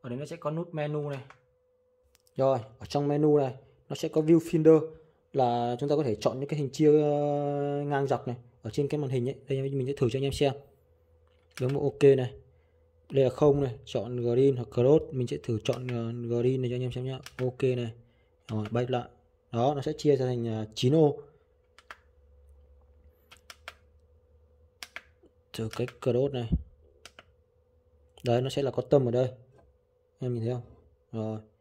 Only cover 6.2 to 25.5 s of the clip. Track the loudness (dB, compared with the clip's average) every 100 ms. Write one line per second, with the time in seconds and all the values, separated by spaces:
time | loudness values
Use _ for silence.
6.2 | -2 -2 -6 -4 -4 2 6 6 4 0
7.2 | 0 -2 -2 -4 -4 -4 -2 -2 0 -2
8.2 | -4 -10 -12 _ -8 -4 -2 -2 -2 -2
9.2 | -4 -6 -6 -4 -4 -4 -4 -2 -2 0
10.2 | -4 0 -2 -2 -14 _ _ _ _ _
11.2 | _ _ _ -6 -4 0 -2 4 6 6
12.2 | 2 -6 -20 _ _ _ _ _ _ 0
13.2 | 0 4 4 4 0 -6 -8 -6 -4 -4
14.2 | 0 4 4 2 -4 2 4 4 2 -6
15.2 | -4 -6 -4 -4 -2 -4 -4 -6 -6 -8
16.2 | -4 0 0 0 -2 -4 -6 -6 -10 -10
17.2 | -14 -6 -6 -2 -2 -2 -6 -10 -20 _
18.2 | _ _ -8 -6 -4 -4 -2 -4 -6 _
19.2 | _ _ _ 0 0 0 -4 0 2 2
20.2 | 2 -2 -4 -4 -6 0 2 6 4 2
21.2 | -12 _ _ _ _ _ _ -20 _ _
22.2 | _ _ _ -20 _ _ _ _ _ _
23.2 | _ -20 _ -20 -20 -20 _ _ _ _
24.2 | _ _ _ _ _ _ -20 -20 _ _
25.2 | _ _ _